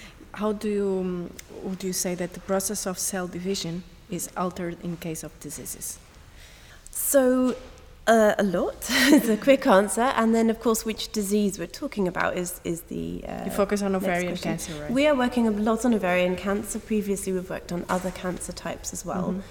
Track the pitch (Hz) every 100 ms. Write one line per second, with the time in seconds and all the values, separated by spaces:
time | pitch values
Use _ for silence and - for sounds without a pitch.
0 | - - - - 214 214 220 202 196 185
1 | 185 175 175 - - - 180 185 190 180
2 | 185 175 175 180 - 190 - 208 196 180
3 | - 190 180 175 185 196 170 175 - -
4 | - 170 - - 180 180 170 170 175 165
5 | 170 156 151 - 147 - - - - -
6 | - - - - - - - - - -
7 | - 277 254 254 254 - - - - -
8 | - 226 214 - 196 175 339 - - 262
9 | 254 294 226 214 277 269 269 190 196 226
10 | 262 - 226 226 226 220 240 220 220 214
11 | - 214 196 208 202 180 139 - 285 208
12 | 180 175 175 180 175 - 175 165 - 170
13 | 165 175 - - 190 208 196 202 196 190
14 | 190 175 180 180 170 165 - 151 147 254
15 | 302 262 247 240 226 208 214 220 247 214
16 | 185 180 180 180 196 208 220 220 - 214
17 | 196 190 190 185 180 165 - 175 - 185
18 | 185 - 185 180 - - 165 - - 180
19 | 175 185 175 185 -